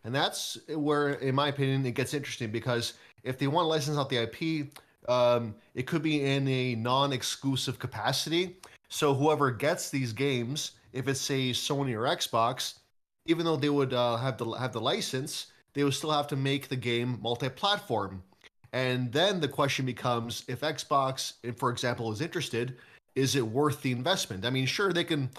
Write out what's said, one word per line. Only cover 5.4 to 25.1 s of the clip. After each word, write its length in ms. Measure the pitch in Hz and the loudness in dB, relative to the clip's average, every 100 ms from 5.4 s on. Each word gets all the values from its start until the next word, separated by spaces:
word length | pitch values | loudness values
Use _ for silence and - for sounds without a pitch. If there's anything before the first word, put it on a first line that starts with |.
| 117 104 _ | 0 -10 _
it 120 | - 135 | -8 -2
could 160 | 165 | 0
be 220 | 156 151 | 2 2
in 240 | 139 139 135 | 2 2 2
a 280 | 131 127 113 | 2 0 0
non-exclusive 1000 | 117 131 139 127 - - 139 131 - 117 | 2 4 4 0 -4 -4 -2 -2 -2 -4
capacity. 800 | - 110 113 139 - 165 185 180 - - _ | -8 -4 -2 -2 0 0 -2 -6 -20 -20 _
So 240 | - 151 | 0 2
whoever 380 | 131 151 151 139 | 4 4 4 2
gets 400 | 113 139 180 - | 2 0 0 -2
these 240 | 139 123 | -2 -2
games, 580 | 107 139 123 117 147 - - _ | 0 0 0 -2 -4 -8 -12 _
if 140 | 123 131 | -4 -2
it's, 120 | 135 | -2
say, 300 | - 135 127 | 0 0 0
Sony 420 | 120 - 139 139 | -2 -2 -2 0
or 120 | 110 | 0
Xbox, 760 | 123 180 - 117 117 131 - - _ _ _ _ - | 0 0 0 2 2 0 -6 -8 _ _ _ _ 0
even 180 | 165 | 2
though 120 | 165 156 | 4 2
they 120 | 147 | 4
would, 240 | 143 131 | 4 2
uh, 240 | 123 120 117 | 2 2 2
have 220 | 131 117 | 0 -2
the, 120 | 113 | -6
have 200 | 113 127 | -4 -4
the 80 | 117 | -2
license, 680 | 120 202 - 131 147 - - - _ | 0 0 -2 -4 -4 -8 -10 -18 _
they 100 | 143 | 0
would 80 | 143 | 2
still 180 | 135 156 | 2 0
have 160 | 147 143 | 0 0
to 80 | 139 | 0
make 320 | 135 139 135 | 0 0 -2
the 80 | 131 | -4
game 420 | 120 117 123 120 | 0 0 0 -2
multi-platform. 1000 | 113 120 135 - 202 202 - 113 98 95 - _ - _ - | -2 -2 -2 -2 0 0 0 -2 -2 -8 -14 _ -20 _ -8
And 380 | 123 127 127 123 | -2 0 0 0
then 300 | 139 190 185 | 2 2 2
the 80 | 143 | -2
question 380 | - 139 - 131 | 0 0 2 -2
becomes, 580 | 113 127 120 117 107 - | -2 0 0 -2 -8 -8
if 120 | 120 | -4
Xbox, 720 | 147 151 - 139 131 135 - - | -4 -4 0 2 2 -2 -8 -8
if, 140 | 120 110 | -10 -2
for 140 | 127 | -2
example, 420 | 120 123 120 113 | 0 -2 0 -4
is 80 | 107 | -4
interested, 560 | 165 170 139 117 120 135 - - _ | -4 -4 -2 -2 -4 -8 -18 -20 _
is 200 | - 135 | 0 2
it 120 | 139 113 | 2 0
worth 340 | 117 147 135 | 2 0 0
the 120 | 135 | -2
investment? 520 | 123 127 190 - 95 | -2 0 -2 -2 -4
I 60 | 117 | -2
mean, 160 | 131 131 | 0 0
sure, 260 | - 196 | 0 2
they 120 | 175 | 2
can, 260 | 170 | 0